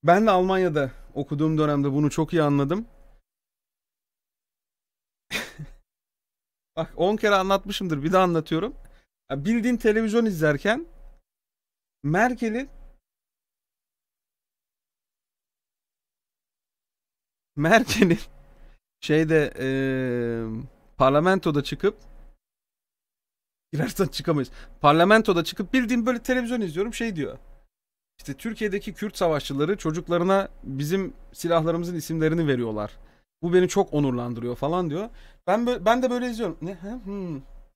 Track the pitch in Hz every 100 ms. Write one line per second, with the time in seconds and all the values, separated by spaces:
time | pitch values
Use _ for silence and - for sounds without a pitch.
0 | 151 180 220 185 185 190 185 151 135 -
1 | - - 143 143 156 156 151 143 143 139
2 | 147 - 156 170 147 143 139 180 226 -
3 | - - _ _ _ _ _ _ _ _
4 | _ _ _ _ _ _ _ _ _ _
5 | _ _ _ - - - 151 - _ _
6 | _ _ _ _ _ _ _ - 165 -
7 | 175 214 214 196 190 196 196 202 185 151
8 | 151 190 185 165 156 160 208 - - _
9 | _ _ _ 135 151 233 226 240 226 214
10 | 226 226 226 170 156 143 202 240 339 -
11 | - - _ _ _ _ _ _ _ _
12 | 143 170 240 247 226 214 - - - _
13 | _ _ _ _ _ _ _ _ _ _
14 | _ _ _ _ _ _ _ _ _ _
15 | _ _ _ _ _ _ _ _ _ _
16 | _ _ _ _ _ _ _ _ _ _
17 | _ _ _ _ _ - 156 220 254 220
18 | 196 165 - - - - - _ _ _
19 | - 151 160 160 147 - 131 135 135 131
20 | 131 120 117 117 113 110 139 _ _ -
21 | 135 143 175 190 170 147 - 147 123 -
22 | - - - _ _ _ _ _ _ _
23 | _ _ _ _ _ _ _ 147 240 -
24 | 185 - 165 151 127 - - - 143 156
25 | 180 220 220 170 160 - 196 262 233 240
26 | 226 240 240 254 233 247 196 151 214 214
27 | 233 175 127 113 - - _ _ _ _
28 | _ _ - 139 233 214 214 196 214 175
29 | 208 - 175 151 - 139 151 202 165 160
30 | - 170 180 196 190 - - 135 147 190
31 | 185 - - - 170 170 160 165 170 175
32 | - 160 156 165 156 127 117 107 104 -
33 | - _ _ _ 170 180 180 196 190 151
34 | 139 123 120 117 120 120 139 175 175 151
35 | 220 - - - - 208 240 247 185 240
36 | 254 240 247 226 208 160 165 185 196 247
37 | 196 202 180 143 135 - -